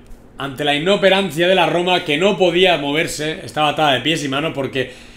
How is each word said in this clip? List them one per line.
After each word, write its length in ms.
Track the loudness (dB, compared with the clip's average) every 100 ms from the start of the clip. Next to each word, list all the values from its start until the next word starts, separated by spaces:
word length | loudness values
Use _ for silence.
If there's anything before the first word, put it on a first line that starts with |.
| -20 -20 -20 -12
Ante 220 | -12 -4
la 140 | -2 0
inoperancia 720 | 2 2 4 2 0 0 2
de 80 | 4
la 100 | 2
Roma, 380 | 2 0 0
que 120 | 0 0
no 220 | 0 4
podía 380 | 2 4 4 2
moverse, 640 | 0 -2 -4 -4 -6 -8
estaba 260 | -8 -2 0
atada 240 | 2 2
de 80 | 2
pies 220 | 0 -2
y 40 | -2
manos 240 | -4 -4
porque, 380 | -4 -6 -4 -6 -10 -20